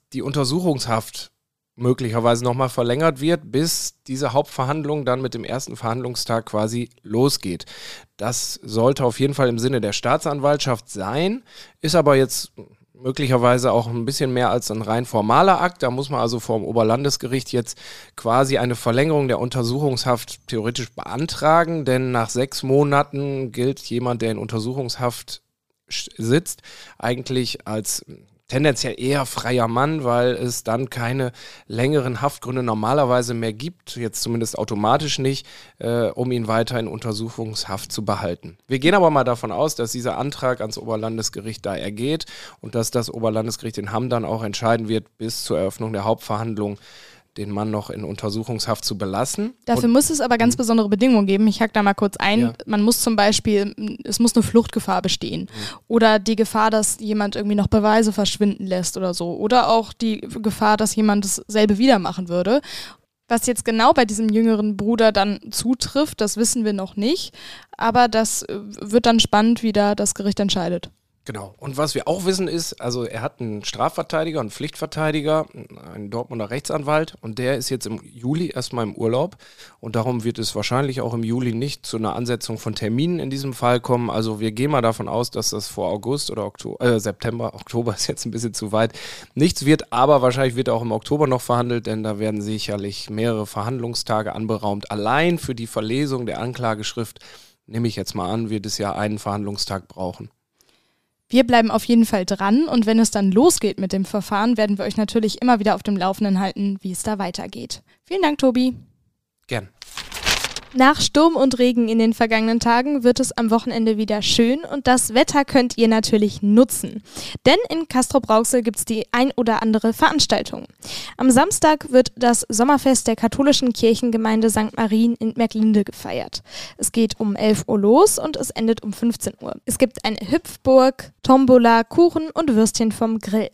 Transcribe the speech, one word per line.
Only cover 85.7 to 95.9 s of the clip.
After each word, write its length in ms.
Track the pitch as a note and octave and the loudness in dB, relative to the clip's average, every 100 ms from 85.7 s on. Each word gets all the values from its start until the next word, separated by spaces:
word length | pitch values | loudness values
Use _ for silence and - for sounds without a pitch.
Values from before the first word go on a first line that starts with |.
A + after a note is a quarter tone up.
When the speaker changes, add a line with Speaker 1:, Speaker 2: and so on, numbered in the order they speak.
| - F#2 | -6 -4
Speaker 1:
August 420 | G2+ A2 C#3+ - | -4 -4 -4 -4
oder 140 | A2 G2+ | -6 -8
Okto-, 300 | - - - | -8 -12 -2
äh, 200 | B2 A2+ | 2 2
September, 540 | G#2 G2 A#2 A#2 A2+ | 0 -4 -6 -6 -8
Oktober 400 | A2+ - A#2+ A#2 | -10 -6 -4 -2
<laughs> 20 | G2+ | -4
ist 120 | - | -6
jetzt 180 | - A#2+ | -6 -8
ein 60 | |
bisschen 240 | A2+ A#2 G#2 | -6 -6 -6
zu 160 | G#2+ | -2
weit, 220 | G#2+ A2+ - - - - B2+ | 0 0 -4 -16 -16 -10 0
nichts 300 | E3+ - C#3 | 0 2 2
wird, 280 | D3+ - | 2 2
aber 300 | A#2 C3+ C#3+ | 2 4 6
wahrscheinlich 320 | B2+ B2 C3+ A#2+ | 4 2 0 0
wird 140 | B2 | -2
auch 120 | A2+ | -2
im 100 | A#2 | -2
Oktober 340 | A2 - D3 D3 | -4 -2 0 2
noch 140 | B2+ | 0
verhandelt, 440 | - A#2+ A#2+ A#2+ A2+ | 0 0 0 -2 -4
denn 160 | A2 | -4
da 160 | G#2+ G#2 | -4 -4
werden 240 | G#2+ G#2+ | -4 -4
sicherlich 680 | G#2 A2 - G#2 G2+ G2 - | -4 -6 -4 -6 -6 -10 -8
mehrere 340 | G#2+ A#2 A2 G#2 | -2 -2 -2 -4
Verhandlungstage 880 | G#2+ G#2+ C3 A#2 A#2+ - G#2+ G#2 | -6 -6 -6 -6 -6 -2 -2 -2
anberaumt. 560 | - A2 G#2+ G#2+ G2+ - | -6 -4 -2 -2 -4 -6
Allein 480 | G#2 G#2+ C3+ E3+ E3+ | -4 0 2 2 0
für 160 | - | -4
die 140 | A#2 A2+ | -8 -8
Verlesung 580 | A2+ A2 | -6 -4